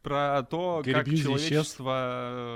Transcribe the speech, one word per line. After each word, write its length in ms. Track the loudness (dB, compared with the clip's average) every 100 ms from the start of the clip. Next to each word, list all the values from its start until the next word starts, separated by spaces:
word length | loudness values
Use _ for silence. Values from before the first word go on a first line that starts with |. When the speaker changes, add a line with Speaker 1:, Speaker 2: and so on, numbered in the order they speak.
Speaker 1:
про 420 | -2 0 2 2
то, 380 | 0 -2 0 0
Speaker 2:
Гэри 100 | 2
Speaker 1:
как 120 | 2 2
Speaker 2:
Бьюзи 140 | 2
исчез. 260 | 2 0 2
Speaker 1:
человечество, 460 | 2 0 -4 -2 0 -2 -4 -6 -6 -6